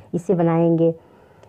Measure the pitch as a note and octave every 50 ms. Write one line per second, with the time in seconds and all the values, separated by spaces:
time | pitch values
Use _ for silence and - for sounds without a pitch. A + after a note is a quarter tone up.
0 | - - - F3 - - G3 E3+ E3+ E3 E3 E3 E3+ E3+ E3+ E3 E3 E3 E3 -
1 | - - - - - _ - - -